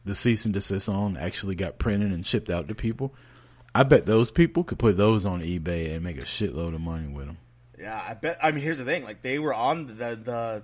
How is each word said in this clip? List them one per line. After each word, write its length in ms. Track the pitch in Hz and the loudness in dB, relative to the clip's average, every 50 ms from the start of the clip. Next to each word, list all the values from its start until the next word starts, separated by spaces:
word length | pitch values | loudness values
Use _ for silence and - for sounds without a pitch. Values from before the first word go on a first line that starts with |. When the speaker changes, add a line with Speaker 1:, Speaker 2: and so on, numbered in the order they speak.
| - | -8
Speaker 1:
the 120 | 98 98 | -4 -2
cease 280 | - - 120 117 104 - | 2 2 2 2 2 0
and 100 | 110 98 | 0 0
desist 360 | 98 - - 98 98 - - | 0 0 -2 -2 -2 -2 -2
on 260 | 98 98 104 104 92 | -2 -2 -2 -2 -2
actually 400 | 71 73 92 - - - 98 95 | -4 -4 -6 -6 -4 -4 -4 -4
got 220 | 85 95 80 - - | -2 -4 -4 -4 -2
printed 320 | - 110 101 101 104 101 | -2 0 2 2 0 0
and 140 | 92 85 95 | -2 -2 -2
shipped 240 | - - 107 104 - | -2 -2 -2 -2 -2
out 180 | 87 87 80 73 | -2 -4 -4 -4
to 80 | 107 | -6
people. 380 | - 113 113 117 127 135 135 - - - - - - - _ _ - - - - | -4 -4 -4 -2 -4 -6 -8 -8 -12 -20 -20 -20 -20 -20 _ _ -20 -12 -2 2
I 100 | 113 135 | 4 6
bet 220 | 135 147 113 - | 8 8 8 8
those 240 | - 110 110 120 - | 6 6 6 4 4
people 340 | - - 170 165 - 175 175 | 4 4 4 4 4 0 0
could 120 | - - - | 0 -2 2
put 200 | - 113 95 90 | 4 4 6 6
those 280 | 101 107 113 107 98 | 6 6 6 4 2
on 160 | 101 92 87 | 0 -2 -2
eBay 520 | 80 85 90 87 78 87 87 85 82 78 80 | -2 -4 -4 -2 -2 -2 -2 -2 -2 -2 -4
and 100 | 82 85 | -4 -4
make 140 | 87 80 67 | -6 -6 -8
a 80 | 62 | -8
shitload 500 | - - - 107 98 - 78 85 85 82 | -8 -4 -2 -2 -2 -2 -4 -4 -4 -4
of 60 | 80 | -4
money 260 | 82 82 82 82 80 71 | -4 -4 -4 -4 -6 -6
with 220 | 71 71 69 71 | -8 -8 -10 -10
'em. 80 | 80 82 - _ _ _ _ _ - - | -12 -14 -16 _ _ _ _ _ -20 -16
Speaker 2:
Yeah, 220 | 92 104 110 107 87 95 | -12 -10 -10 -10 -10 -10
I 60 | 117 | -10
bet. 260 | - - 156 170 - - | -6 -6 -6 -2 0 0
I 80 | 156 | 0
mean, 100 | 151 147 | 0 0
here's 160 | 139 160 160 139 | -2 -2 -4 -4
the 60 | 127 | -2
thing. 180 | 123 160 180 131 | -4 -4 -4 -4
Like, 180 | 107 107 - | -8 -12 -10
they 180 | - 127 131 147 | -6 -4 -4 -2
were 140 | 156 151 123 | -2 -2 0
on 340 | 110 120 135 156 165 156 127 | 0 2 0 0 0 -4 -8
the, 60 | 110 110 120 117 117 110 | -10 -8 -8 -6 -6 -6
the 420 | 110 123 120 117 117 117 110 107 | -8 -6 -6 -4 -4 -4 -6 -8